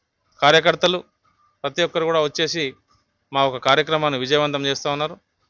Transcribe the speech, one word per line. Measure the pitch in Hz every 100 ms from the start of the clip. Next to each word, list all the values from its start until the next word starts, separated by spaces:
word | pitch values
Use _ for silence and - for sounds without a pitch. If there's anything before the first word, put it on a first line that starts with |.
| _ _ _ _
కార్యకర్తలు | 143 160 165 160 175 180 - _ _ _ _ _
ప్రతి | 139 135
ఒక్కరు | 170 170 160
కూడా | 160
వచ్చేసి | 151 151 156 170 135 - _ _ _ _ _
మా | 139 139
ఒక | 127
కార్యక్రమాన్ని | 131 143 151 156 151 135
విజయవంతం | 127 147 147 143 139
చేస్తూ | 139 151
ఉన్నారు. | 143 151 - _ _